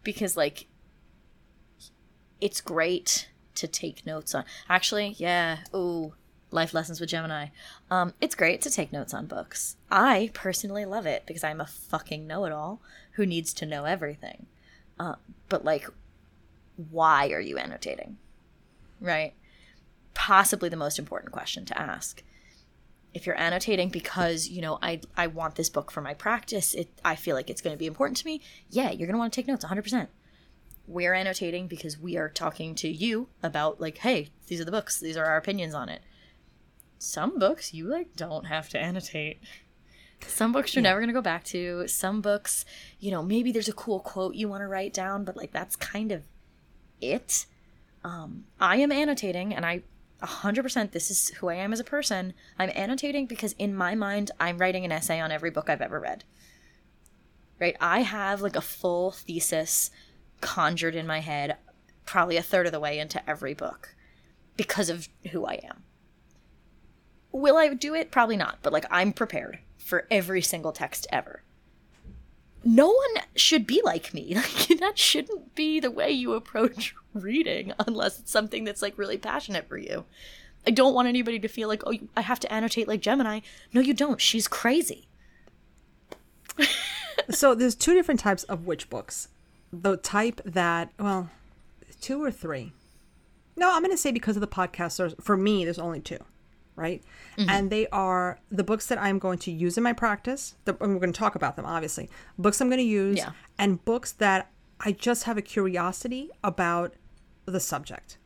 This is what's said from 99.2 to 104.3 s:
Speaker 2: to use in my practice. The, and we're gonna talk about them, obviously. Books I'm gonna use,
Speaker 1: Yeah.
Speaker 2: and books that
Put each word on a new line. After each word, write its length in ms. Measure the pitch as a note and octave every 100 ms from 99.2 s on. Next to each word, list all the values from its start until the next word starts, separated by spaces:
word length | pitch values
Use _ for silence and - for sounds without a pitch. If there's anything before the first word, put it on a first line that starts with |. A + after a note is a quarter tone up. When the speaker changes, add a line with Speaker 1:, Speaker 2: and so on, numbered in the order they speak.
| F#3+ F3+
Speaker 2:
to 120 | -
use 260 | D#3+ F3 F3
in 60 |
my 100 | A#3+
practice. 600 | A#3 A#3 G#3 - C#4 - -
The, 100 | - F#3+
and 120 | G#3
we're 60 | F#3+
gonna 100 | F#3
talk 220 | E3+ G#3+
about 200 | D#3 C3+
them, 100 | -
obviously. 440 | - E3 D#3+ - E3 - - -
Books 200 | F#3+ G#3
I'm 80 | B3+
gonna 120 | B3+
use, 360 | A#3+ G#3 G3 G3+
Speaker 1:
Yeah. 140 | - - - -
Speaker 2:
and 240 | G3+ F3+
books 260 | - A#3+ -
that 360 | - G#3